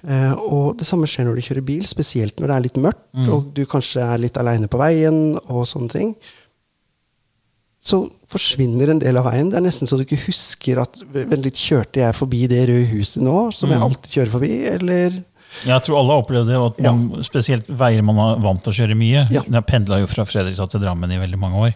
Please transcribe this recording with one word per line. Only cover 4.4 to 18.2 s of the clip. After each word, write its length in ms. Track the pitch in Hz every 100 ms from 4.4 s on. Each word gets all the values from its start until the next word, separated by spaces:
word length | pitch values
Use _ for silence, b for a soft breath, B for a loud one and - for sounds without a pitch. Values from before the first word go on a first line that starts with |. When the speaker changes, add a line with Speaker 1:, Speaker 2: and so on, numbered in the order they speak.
Speaker 1:
alene 260 | 120 117 107
på 140 | 123
veien, 560 | 151 160 156 156 156 151
og 240 | - 120 120
sånne 240 | 143 120
ting. 240 | - 214 214 B B B B _ _ _ _ _ _ _ _ _ _ _ _
Så 140 | - 190 196 _ _
forsvinner 560 | 196 - 135 127 117 143
en 60 | 160
del 160 | 127 123
av 60 | 123
veien. 220 | 120 165
Det 60 | 226
er 40 | 180
nesten 220 | - 131
så 100 | 135
du 60 | 131
ikke 160 | 151
husker 560 | - - - - - 123
at, 220 | 123 - 180
"Vent 320 | 139 117 139
litt, 140 | 131 -
kjørte 400 | - 143 104 135
jeg 160 | 120 113
forbi 300 | 135 123 123
det 140 | 123 123
røde 160 | 120 120
huset 280 | 107 101 -
nå, 300 | 131 175 233
som 160 | - 139
jeg 80 | 131
Speaker 2:
Mm. 60 |
Speaker 1:
alltid 260 | 120 131 -
kjører 180 | 143 117
forbi, 200 | 120 139 233 -
eller?" 520 | 180 180 180 180 185 180 B B B
Speaker 2:
Jeg 180 | 127 127
tror 140 | - 147
alle 140 | 131
har 80 | 147
opplevd 220 | 117 127 117
det, 80 | 127
at 240 | 120 110
man, 280 | 127 120 117
Speaker 1:
Ja. 80 | -
Speaker 2:
spesielt 440 | 117 - 117 123 107
veier 340 | 123 127 110
man 140 | 104
er 220 | 107